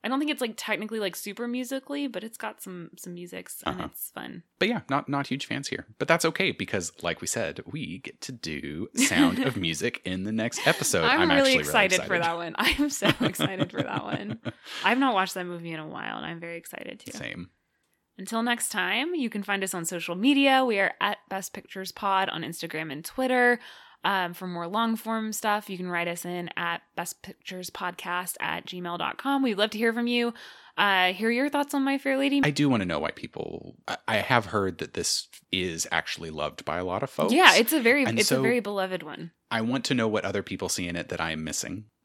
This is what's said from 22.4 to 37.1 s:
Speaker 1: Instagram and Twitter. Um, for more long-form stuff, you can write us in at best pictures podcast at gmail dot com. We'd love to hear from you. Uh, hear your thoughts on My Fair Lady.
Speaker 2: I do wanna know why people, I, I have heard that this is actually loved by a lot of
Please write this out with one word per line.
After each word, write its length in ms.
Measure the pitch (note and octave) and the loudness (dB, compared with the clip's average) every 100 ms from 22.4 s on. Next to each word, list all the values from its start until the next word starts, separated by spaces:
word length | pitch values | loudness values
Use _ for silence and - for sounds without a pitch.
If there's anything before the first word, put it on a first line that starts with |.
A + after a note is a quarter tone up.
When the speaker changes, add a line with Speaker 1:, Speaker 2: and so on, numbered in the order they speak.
Speaker 1:
Instagram 480 | D#3 E3+ E3 D#3 D#3+ | -6 -6 -6 -6 -6
and 140 | D3 | -8
Twitter. 560 | E3+ - C4 B3+ A#3+ A#3+ - - - _ | -8 -2 2 4 6 4 -2 -20 -20 _
Um, 300 | F3 G3 F3 | 0 0 0
for 140 | F3 F#3 | -4 -6
more 200 | F3 E3+ | -6 -2
long-form 680 | G#3 A3+ A3+ A3 A3+ A3 | 0 2 0 -2 -4 -2
stuff, 340 | G#3+ A3 G#3 G#3 | -2 0 0 -2
you 80 | F#3 | -6
can 120 | F3+ | -2
write 180 | F3 E3+ | 0 -2
us 160 | F3 | -4
in 240 | F3+ F3 F3 - | -6 -6 -6 -4
at 240 | E3+ E3+ _ - | -4 -4 _ -6
best 240 | F3 - | -6 -8
pictures 480 | - - - F#3 F3+ | -16 -16 -12 -10 -10
podcast 680 | - F3+ F3 F3+ F3 F3+ - | -6 -6 -6 -4 -2 -2 -4
at 240 | - D#3+ | -2 -4
gmail 320 | - F3+ F3 F3 | -6 -8 -6 -2
dot 220 | - - | -2 -2
com. 240 | C4+ C#4 | 0 2
We'd 160 | C4+ G3 | 2 2
love 100 | G#3+ | 0
to 60 | G#3+ | 2
hear 140 | A#3 | 0
from 140 | A3+ A#3+ | 2 2
you. 260 | A#3+ A#3 A#3 - - - - | 2 2 -2 -18 -20 -12 2
Uh, 340 | G3+ F#3+ F#3 | 4 6 4
hear 180 | F#3 A3 | 4 2
your 200 | A#3+ C#4+ | 2 2
thoughts 240 | C#4+ C#4+ | 2 0
on 80 | C#4+ | 0
My 160 | C4+ C#4 | 2 0
Fair 180 | C#4 C4+ | 0 2
Lady. 240 | C#4 C#4+ | 4 4
Speaker 2:
I 60 | B3+ | 4
do 200 | C#3+ D3 | 4 4
wanna 160 | A#2+ F2+ | 4 2
know 120 | D#2 | 0
why 120 | D#2+ | -2
people, 680 | - - - G1+ G1+ - - - | -4 -12 -8 -8 -8 -12 -12 -8
I, 120 | - - | -6 0
I 80 | A2 | 0
have 300 | F#2 B2 G2+ | 4 4 4
heard 320 | G#2+ F#2+ E2+ | 0 0 -2
that 160 | - | -6
this 340 | - - - - - _ | -4 -2 -2 -4 -20 _
is 340 | F#2 F2+ E2 - | -2 0 -2 0
actually 380 | E2+ - - E2 | 0 -2 -6 -6
loved 340 | D#2 D2 - | -4 -4 -4
by 140 | - D#2+ | -4 -2
a 60 | |
lot 180 | F2+ F#2 | -2 -2
of 80 | C3+ | -4